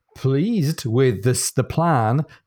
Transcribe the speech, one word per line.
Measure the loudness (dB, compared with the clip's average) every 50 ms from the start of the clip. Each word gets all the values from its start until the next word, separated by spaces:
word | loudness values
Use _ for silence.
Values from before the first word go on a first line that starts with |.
| _ _ -10
pleased | -4 -2 0 0 0 0 0 0 0 0 -2 -2 -4 -4
with | -2 2 2 4 2 2 0 0
this, | 0 0 0 -2 -4 -2
the | -4 -4
plan | -2 -2 0 0 2 2 2 2 2 0 0 -2 -4 -10 -20 _